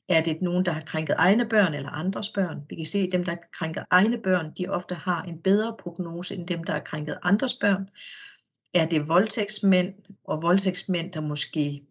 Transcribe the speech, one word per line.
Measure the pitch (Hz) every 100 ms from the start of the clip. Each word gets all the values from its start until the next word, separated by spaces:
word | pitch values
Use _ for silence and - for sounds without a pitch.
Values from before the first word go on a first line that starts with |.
| -
er | 170
det | 160 156
nogen, | 180 175 185
der |
har | 156
krænket | - 160 156 -
egne | 175 220 247
børn | 220 180 156
eller | 143
andres | 147 180 196 202
børn? | - 180 147 147
Vi | 170
kan | 160
se, | 202
at | 185
dem, | 180 175
der |
har | 170 - -
krænket | 165 160 -
egne | 180 214 240
børn, | 190 185 156 -
de | 180
ofte | 180 175 170
har | 190 170
en | 170 160
bedre | 185 202 226 226
prognose | - - 170 170 180 -
end | 170
dem, | 170 165
der |
har | 156
krænket | - 156 151 -
andres | 175 202 254 -
børn. | 208 190 196 - - - - - _ _ _ 175
Er | 156
det | 160 151
voldtægtsmænd | 170 214 - 202 - 196 185 180 - - - -
og | 156
voldtægtsmænd, | 170 190 190 175 - 180 165
der | 160
måske | 151 147 - 156 147 143 -